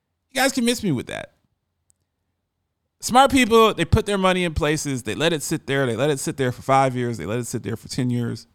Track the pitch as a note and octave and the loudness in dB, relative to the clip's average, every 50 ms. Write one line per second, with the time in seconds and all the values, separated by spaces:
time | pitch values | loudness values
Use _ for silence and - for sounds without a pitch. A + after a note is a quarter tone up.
0 | _ _ _ _ _ _ - C4 B3+ C#4 C4+ C4 A#3 A#3+ B3+ A#3 - G3 C#3+ A2+ | _ _ _ _ _ _ -2 0 0 0 0 0 0 0 0 0 0 -2 -2 -2
1 | - - G#1+ G#1 - - _ _ _ _ _ _ _ _ _ _ _ _ _ _ | -4 -6 -8 -10 -10 -12 _ _ _ _ _ _ _ _ _ _ _ _ _ _
2 | _ _ _ _ _ _ _ _ _ _ _ _ _ _ _ _ _ _ _ _ | _ _ _ _ _ _ _ _ _ _ _ _ _ _ _ _ _ _ _ _
3 | - - G3+ B3+ C#4 C4+ C4+ C4+ B3 G3+ A3+ A3+ A3+ G#3+ E3+ - E3+ - - A3 | -8 2 4 6 6 6 6 4 2 4 6 6 6 6 4 0 -2 0 2 0
4 | G#3 - G#3 G3 F#3+ F#3 F3+ F#3 F3+ E3+ D#3 D#3 D#3+ D3 D#3 D3+ - D3 C3+ B2 | 0 0 -2 0 2 2 2 2 0 -2 -2 -2 -2 0 0 -2 -2 -4 -6 -6
5 | A2+ A2 G2+ F#2+ D3 E3 E3+ D3 - - E3 D3 - - C#3 C#3 C#3 B2 A#2 G2 | -4 -6 -4 -2 0 0 0 -2 -4 -4 -4 -4 -4 -2 -2 0 0 0 0 0
6 | C#3 D3+ D3 C3+ - E3+ C#3 - C3+ B2 A#2+ - - - C3+ C3+ C#3 C3+ B2 B2+ | 0 0 0 -2 -4 -6 -4 -2 -2 -2 -2 -4 -2 2 2 4 4 2 0 -2
7 | B2 A#2+ A#2 G#2 D#2 F2+ A2 B2 A#2+ - - A2 - - A2+ - - - - - | -4 -4 -4 -6 -6 -6 -4 -4 -6 -6 -8 -8 -6 -6 -10 -10 -10 -10 -6 -4
8 | B2+ B2 A#2+ A#2+ A#2+ A#2 A#2 A2+ - _ _ | -2 -2 -2 -2 -4 -4 -6 -10 -14 _ _